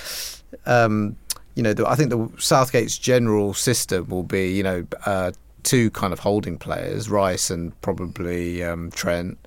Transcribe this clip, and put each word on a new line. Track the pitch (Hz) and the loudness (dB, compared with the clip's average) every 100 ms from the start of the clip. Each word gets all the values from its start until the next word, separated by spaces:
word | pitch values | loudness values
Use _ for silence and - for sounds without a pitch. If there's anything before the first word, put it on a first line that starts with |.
| - - - - - - - | -10 -10 -10 -14 -18 -8 2
um, | 120 113 107 104 - - - - | 4 6 4 0 -4 -10 -12 -8
you | 135 | 0
know, | 110 | 2
the, | 107 - | 2 2
I | 127 | 4
think | 135 | 2
the | 117 113 - | 2 -2 -2
Southgate's | - 143 127 123 - - | 2 4 4 2 0 -2
general | 127 123 117 104 101 | 2 4 4 2 2
system | 95 131 120 - 92 85 | 0 0 0 0 -2 -2
will | 92 | -4
be, | 87 98 92 | -2 0 0
you | 98 | 0
know, | 95 90 82 - 104 | 0 -2 -6 -6 -2
uh, | 95 90 - - - | 0 -2 -6 -18 -8
two | - 131 113 | 2 4 4
kind | - 95 | 2 -4
of | 82 | 0
holding | 101 104 95 80 | 0 0 -2 -8
players, | - 85 87 98 104 | -6 -6 -4 -6 0
Rice | 101 95 90 - | 2 2 0 -2
and | 87 85 - | -4 -6 -6
probably, | 101 90 87 - 87 87 87 87 | -4 -4 -6 -6 -4 -4 -4 -4
um, | 85 85 85 | -4 -6 -8
Trent. | - 92 87 90 - | -4 -2 -2 -4 -10